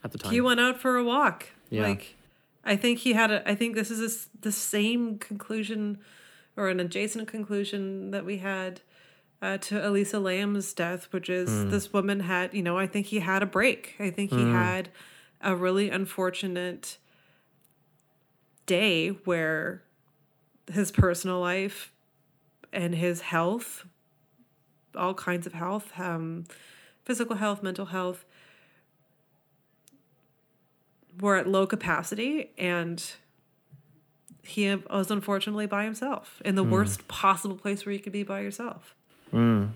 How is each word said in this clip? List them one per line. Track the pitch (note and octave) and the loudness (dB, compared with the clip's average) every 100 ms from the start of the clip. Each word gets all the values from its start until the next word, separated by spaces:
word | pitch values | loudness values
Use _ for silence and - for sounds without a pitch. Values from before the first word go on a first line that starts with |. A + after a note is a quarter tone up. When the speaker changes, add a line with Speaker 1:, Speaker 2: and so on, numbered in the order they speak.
Speaker 1:
at | A#2 | -12
the | - | -8
time. | - | -2
Speaker 2:
He | A#3+ | 2
went | B3 A#3+ | 4 4
out | B3 B3+ | 4 2
for | C4 B3 | 2 2
a | |
walk. | A#3+ C4 C4 - - - - | 2 4 4 2 -8 -20 -6
Speaker 1:
Yeah. | A2 | 0
Speaker 2:
Like, | G2+ G2 - - _ _ _ _ | 0 0 -4 -20 _ _ _ _
I | - G3+ | 0 2
think | A#3+ A#3 | 2 2
he | C4 | 4
had | A3 A3+ | 4 6
a, | G#3 - | 4 0
I | |
think | G#3 A#3 | 0 0
this | A3 A3 | 0 -2
is | A3 | -2
a | A3+ | -4
s-, | A3+ - - | -4 -10 -8
the | G#3+ | -4
same | G3+ - G#3 G#3 A#3+ A#3 G#3+ | -4 -2 2 2 2 0 -4
conclusion | - G3+ - A3 G#3 A3 G#3 G3+ - - - - _ | -8 -10 -6 -4 -4 -4 -4 -6 -10 -20 -20 -20 _
or | - G3 | -2 0
an | F#3 | 0
adjacent | F3 F#3+ G#3+ A3+ A3 | 0 -2 -2 -4 -8
conclusion | A3 G3+ G3+ G3+ G3+ F#3+ G3 G3 | -6 -4 -2 -2 -2 -4 -6 -6
that | G3 E3+ | -6 -4
we | G3+ | -4
had, | F#3+ F#3+ F#3 F3+ _ _ - _ _ - | -4 -4 -4 -8 _ _ -20 _ _ -8
uh, | - G2 | -4 -4
to | - - G#3 | -2 -2 2
Elisa | G3+ G3 G#3+ | 2 2 0
Lam's | F#3+ F#3 G3+ G3+ F#3+ | 0 0 0 0 -2
death, | - E3+ F3+ - | -4 -4 -4 -6
which | F#3 F3+ | -6 -2
is | F3+ F3+ | -2 0
Speaker 1:
Mm. | A2 G3+ | 0 2
Speaker 2:
this | G3+ G3 | 0 0
woman | G3+ G3 G3+ | 0 2 0
had, | F3 F#3 F3+ | 0 0 0
you | G3+ | -2
know, | F3 F3+ | 0 2
I | G3 | 0
think | G#3 G3+ | 0 0
he | G#3+ | 0
had | F3 F#3+ | 2 2
a | G3+ | 2
break. | F#3+ B3 - - - | 2 2 2 -6 -6
I | G3+ | -4
think | F3 G3+ | -2 0
he | B2 | 4
Speaker 1:
Mm. | A#2+ | 4
Speaker 2:
had | A#2+ F3+ F#3 F#3 - - - - _ | 4 4 0 -4 -10 -20 -20 -20 _
a | G3 F3+ | -2 2
really | F#3 F#3+ G#3 | 2 2 2
unfortunate | F#3+ F#3+ - F#3 F3+ F#3+ F3+ F3+ - - - _ _ _ _ _ _ _ _ _ _ _ _ _ _ _ _ - | 0 -4 -2 -2 -2 -4 -4 -6 -8 -12 -16 _ _ _ _ _ _ _ _ _ _ _ _ _ _ _ _ 0
day | F3+ G#3+ E3 E3 | 2 4 2 0
where | F#3+ F#3+ E3+ D#3+ D#3 E3+ F3+ _ _ _ _ _ _ _ _ - | -2 -2 0 2 0 -4 -8 _ _ _ _ _ _ _ _ -6
his | F#3 G3 | -2 0
personal | - F#3 F3 F#3 F3+ | 4 4 4 0 0
life | F3 F#3 G3 - - _ _ _ _ _ _ _ - | 0 0 -2 -6 -16 _ _ _ _ _ _ _ -8
and | F#3+ F3 | -4 -2
his | E3+ F3 F3 | 0 0 0
health, | - E3+ E3+ A#3 - - F3+ _ _ _ _ _ _ _ _ _ _ | -2 0 2 0 -4 -14 -16 _ _ _ _ _ _ _ _ _ _
all | - F3+ | -2 -2
kinds | F#3+ - F3 E3+ | -2 -2 -2 -4
of | |
health, | E3+ E3+ G#3 G3+ - | -6 -4 -4 -6 -8
um, | F3+ E3 E3 E3 E3+ - - - - _ | -6 -4 -4 -8 -12 -18 -20 -20 -20 _
physical | - A#3 A#3 G#3 | -6 -4 -2 -2
health, | G#3 G3+ | -2 -2
mental | G3 F#3 F#3 | -4 -6 -6
health, | F#3 F3+ F3+ - - - _ _ _ _ _ _ _ _ _ _ _ _ _ _ _ _ _ _ _ _ _ _ _ _ _ _ F3+ | -4 -4 -6 -12 -20 -20 _ _ _ _ _ _ _ _ _ _ _ _ _ _ _ _ _ _ _ _ _ _ _ _ _ _ -2
were | G3+ F#3+ | 2 4
at | F3+ | 4
low | F#3+ G3 | 4 2
capacity, | G#3 F3 E3 E3+ G#3 B3+ D4+ - - | 0 0 0 -2 -4 -2 -2 -4 -4
and | F3+ F3 E3+ E3+ - - _ _ _ _ _ - _ _ _ _ _ - | -2 0 -2 -6 -10 -14 _ _ _ _ _ -20 _ _ _ _ _ -20
he | - - G3 | -8 0 2
was | G3 - G3+ F#3+ | 0 0 -2 0
unfortunately | G#3 G3 G3 G3+ G#3 G#3 | 0 0 -2 -2 -4 -2
by | G3+ | -2
himself | G#3+ G#3+ C4+ A#3+ - - | -2 -4 -4 -6 -8 -8
in | G#3 | 0
the | F#3+ | 2
Speaker 1:
Mm. | D3 | 4
Speaker 2:
worst | F#3 G2+ G2 - | 4 4 0 -8
possible | - G3 F#3+ G3+ F#3+ | 2 4 4 2 -4
place | G3+ G3+ | -4 -4
where | G3+ | -2
you | G3+ | -6
could | G3+ | -4
be | G3+ | -6
by | G3+ G3 | -4 -4
yourself. | G3+ G3+ A#3+ - - _ _ _ - | -6 -8 -10 -10 -16 _ _ _ -2
Speaker 1:
Mm, | A2+ A#2 G#2+ G2+ | 4 6 6 2